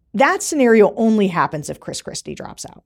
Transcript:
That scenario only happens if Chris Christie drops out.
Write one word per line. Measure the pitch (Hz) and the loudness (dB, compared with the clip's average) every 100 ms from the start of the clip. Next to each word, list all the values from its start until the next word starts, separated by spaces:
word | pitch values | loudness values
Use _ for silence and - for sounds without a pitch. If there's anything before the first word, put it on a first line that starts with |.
| _ | _
That | 202 277 370 | 0 0 0
scenario | - 302 240 226 196 - | -2 2 4 6 4 2
only | 226 214 190 | 2 2 0
happens | 170 143 151 147 | 0 -2 -4 -10
if | - | -12
Chris | - 139 | -12 -12
Christie | - - - - | -12 -14 -12 -14
drops | - - - | -14 -16 -20
out. | - | -20